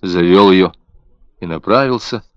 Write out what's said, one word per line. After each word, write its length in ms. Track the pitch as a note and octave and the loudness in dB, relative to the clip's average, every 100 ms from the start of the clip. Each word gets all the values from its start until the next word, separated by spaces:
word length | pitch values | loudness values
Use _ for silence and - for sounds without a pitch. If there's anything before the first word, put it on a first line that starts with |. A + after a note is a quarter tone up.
завел 480 | F#2+ F2 F2 F#2 G2+ | -6 -2 2 4 4
ее 220 | F#2 F2+ - _ _ _ _ _ _ | 4 0 -4 _ _ _ _ _ _
и 80 | F2 | -12
направился 800 | D#2+ - A2+ C3+ B2 - A#2 - | -12 -2 -2 0 -4 -8 -12 -14